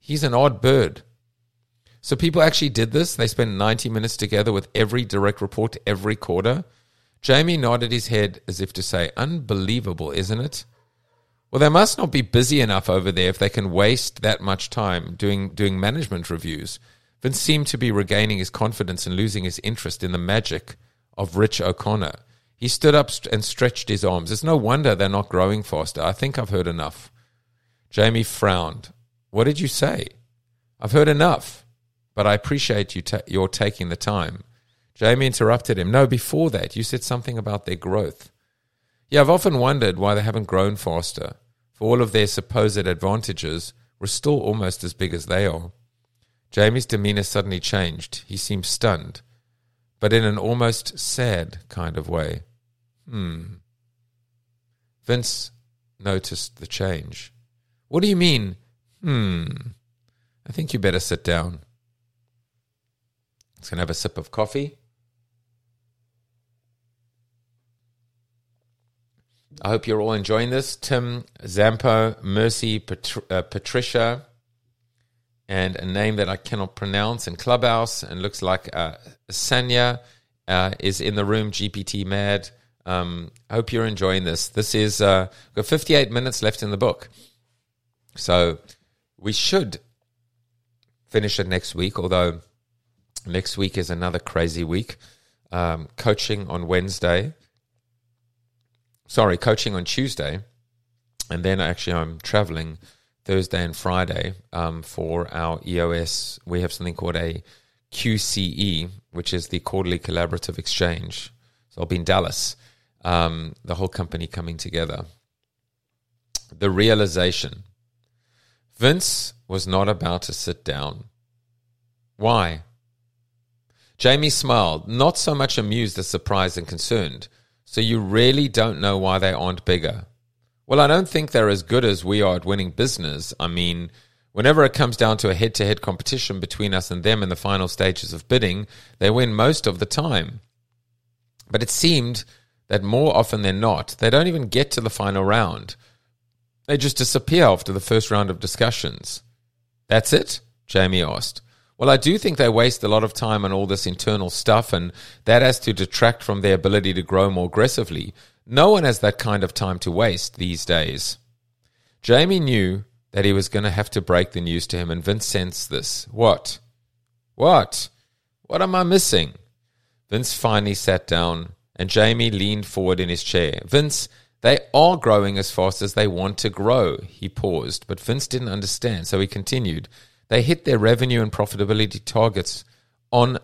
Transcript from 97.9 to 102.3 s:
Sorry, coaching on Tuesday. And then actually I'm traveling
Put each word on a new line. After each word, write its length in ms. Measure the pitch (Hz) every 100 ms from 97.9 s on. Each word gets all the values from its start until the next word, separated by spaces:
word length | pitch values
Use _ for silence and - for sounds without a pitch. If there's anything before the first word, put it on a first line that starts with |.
| _ _ _ _ _ _ _ _ _ _ _ _
Sorry, 300 | - 107 87
coaching 380 | - 107 -
on 100 | 98
Tuesday. 560 | 87 - 131 - 71 85 107 _ _ _ _ _ _ _ -
And 140 | 85
then 160 | 90 95
actually 320 | 85 87 -
I'm 260 | 85 82 80
traveling 580 | -